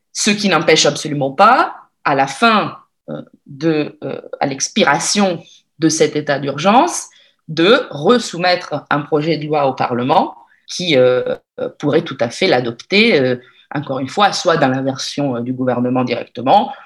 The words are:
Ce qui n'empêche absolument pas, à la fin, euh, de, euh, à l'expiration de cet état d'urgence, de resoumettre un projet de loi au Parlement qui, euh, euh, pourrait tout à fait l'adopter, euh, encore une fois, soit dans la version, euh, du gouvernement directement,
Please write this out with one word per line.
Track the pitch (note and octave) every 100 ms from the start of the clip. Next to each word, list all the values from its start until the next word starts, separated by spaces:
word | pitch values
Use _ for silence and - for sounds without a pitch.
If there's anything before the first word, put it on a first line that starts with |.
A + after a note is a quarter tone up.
| _ -
Ce | -
qui | G#3 G3+
n'empêche | D#3+ E3 D#3+ D#3
absolument | C#3+ D#3 D3 C3+
pas, | C3+ F3+ C#4 F4 - - _ -
à |
la | C#3 C3+
fin, | - A#3 G#3+ D3+ - _ _ -
euh, | D2+ - _ -
de, | C#3 D#3+ D#3 D3 D3
euh, | C#3+ - - -
à | -
l'expiration | C3+ - - - D3+ - G3+ G3 E3 - _ _ -
de | D#3+
cet | D#3 D3+ D3+
état | D3 C3+
d'urgence, | C#3 C#3 F3+ A#3 E4+ - - _ _ _ -
de | D#3 E3+ C4 -
resoumettre | C#3+ D#3+ A#3+ - E3+ F3+ F3 - - -
un | C#3+
projet | D3 D#3 D#3 D3+
de | D3+
loi | D3+ C#3
au |
Parlement | C3 B2 A#2+ B2+ E3+ D4 - _ _ -
qui, | - F3+ C3+
euh, | B2+ B2+ B2 - _ -
euh, | - -
pourrait | D3 C#3+
tout | E3+ C3+
à | A#2
fait | - F#3+
l'adopter, | C3 B2 A#2+ - G3 A#3 E3
euh, | B2+ B2 - _ -
encore | D3 C#3 C3
une | C3+
fois, | - G3+
soit | E3+ F3 E3
dans | C3+
la | C3
version, | C3+ C3 - - C#3+ A#2+
euh, |
du | A#2+
gouvernement | B2+ B2+ A#2+ B2 B2+
directement, | B2 A#2 - - B2 F#3+ A#3 -